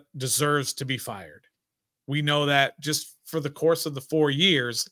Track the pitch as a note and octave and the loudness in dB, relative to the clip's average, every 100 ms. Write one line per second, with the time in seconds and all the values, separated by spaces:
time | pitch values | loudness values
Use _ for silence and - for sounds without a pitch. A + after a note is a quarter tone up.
0 | - C#3 B2+ - D3 D3 C3 - C3 C3 | -4 -8 -2 0 0 0 -2 -6 -6 -6
1 | - G2+ E2 D2 _ _ _ _ _ _ | -8 -12 -14 -20 _ _ _ _ _ _
2 | - C#3+ D3 D3 C#3+ C#3+ C3+ - C#3+ D3 | -6 -2 0 2 4 4 2 0 -4 -4
3 | - - - D#3+ D3 D3 D#3 E3 D#3+ C#3 | -6 -18 -8 -6 -6 0 2 2 0 -8
4 | - D#3 D3+ C#3 F#3+ D3+ B2 A#2 - | -2 2 2 4 4 4 0 -4 -6